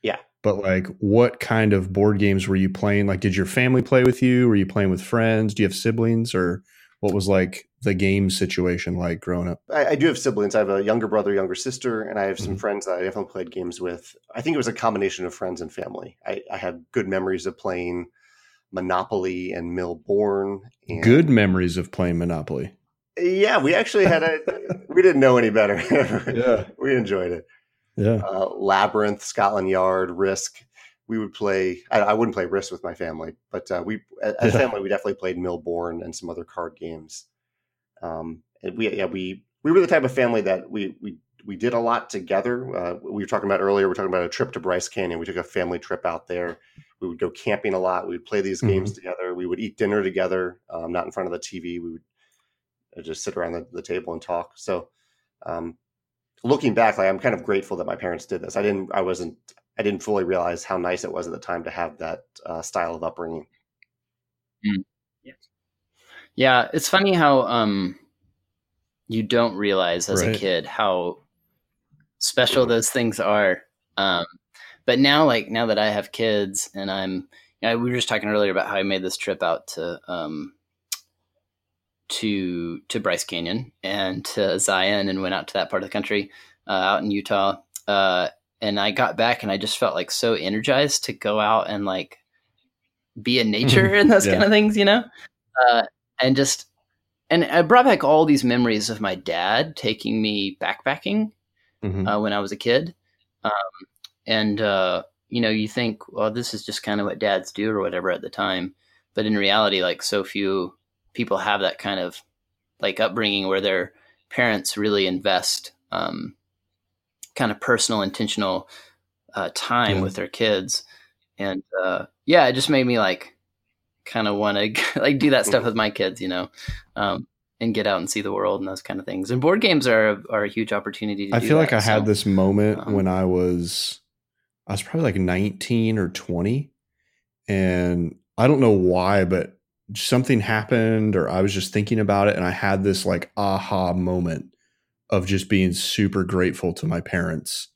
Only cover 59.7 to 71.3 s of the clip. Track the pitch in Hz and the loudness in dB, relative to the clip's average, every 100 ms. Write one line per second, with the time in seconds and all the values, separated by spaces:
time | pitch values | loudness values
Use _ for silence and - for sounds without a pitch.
59.7 | - 104 98 - 104 90 92 87 85 - | -4 -2 -2 -2 -2 0 0 0 -4 -4
60.7 | 95 87 90 - 90 85 - - 87 82 | -4 -2 -4 -4 -8 -8 -10 -8 -8 -8
61.7 | 82 82 - 80 80 _ - - 82 80 | -8 -8 -8 -10 -10 _ -20 -12 -10 -6
62.7 | 98 85 82 80 82 82 82 73 _ _ | -4 -4 -4 -8 -8 -10 -10 -14 _ _
63.7 | _ _ _ _ _ _ _ _ _ 104 | _ _ _ _ _ _ _ _ _ -2
64.7 | 98 95 _ _ _ - - _ _ _ | -2 -4 _ _ _ -20 -20 _ _ _
65.7 | _ _ _ _ - - - 131 127 117 | _ _ _ _ -20 -16 2 4 6 4
66.7 | 156 - 190 196 180 151 135 113 117 107 | -2 2 2 4 6 6 6 4 2 2
67.7 | 98 90 - _ _ _ _ _ _ _ | 0 -2 -6 _ _ _ _ _ _ _
68.7 | _ _ _ _ 113 107 120 117 95 104 | _ _ _ _ -4 0 2 2 0 0
69.7 | 95 87 87 87 98 90 110 98 87 76 | 2 2 0 -2 0 0 0 0 -2 -2
70.7 | - 104 92 87 - _ | -2 0 0 -2 -8 _